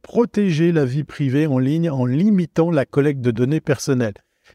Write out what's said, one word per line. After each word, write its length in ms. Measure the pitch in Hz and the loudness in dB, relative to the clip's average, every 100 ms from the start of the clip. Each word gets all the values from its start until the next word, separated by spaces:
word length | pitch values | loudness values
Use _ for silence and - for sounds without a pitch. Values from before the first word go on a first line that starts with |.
protéger 720 | - 214 240 - 202 151 170 | -6 -2 0 0 0 2 2
la 100 | 165 | 2
vie 220 | 131 139 147 | 0 -2 -6
privée 420 | - 139 135 156 | -4 -2 0 0
en 100 | 131 | 0
ligne 320 | 131 160 165 | 0 0 -2
en 140 | 135 | -2
limitant 640 | 123 135 208 196 160 - 165 | -2 0 2 2 0 0 0
la 160 | 160 123 | 0 0
collecte 360 | 147 143 139 | 0 0 0
de 100 | 120 | -2
données 300 | 113 127 156 | 0 0 -2
personnelles, 540 | - 135 - 127 113 95 _ _ _ | -2 -4 -2 -2 -2 -6 _ _ _